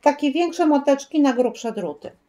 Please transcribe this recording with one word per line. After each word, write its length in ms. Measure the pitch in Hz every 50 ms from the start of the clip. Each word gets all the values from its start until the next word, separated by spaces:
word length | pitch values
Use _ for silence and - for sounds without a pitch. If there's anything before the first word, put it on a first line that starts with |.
Takie 300 | - 294 277 285 - 294
większe 340 | 269 330 349 330 330 - 349
moteczki 560 | 311 294 277 277 - 277 269 - _ - 311
na 120 | 285 269 247
grubsze 380 | 240 247 247 233 - - 233
druty. 400 | 214 208 185 160 147 - - - - _ _